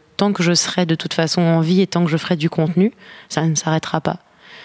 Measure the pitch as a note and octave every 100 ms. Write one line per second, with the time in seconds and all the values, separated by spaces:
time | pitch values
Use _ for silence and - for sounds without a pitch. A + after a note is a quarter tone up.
0 | - - G3+ G3 E3+ E3+ - - F3 E3
1 | - - D#3+ - E3+ E3 D#3+ F#3 F#3 F3
2 | E3+ D#3 - E3+ D#3+ - D#3 E3+ G#3 -
3 | - - - - D#3+ D3+ - D#3 - D#3+
4 | D#3 F3 _ _ - -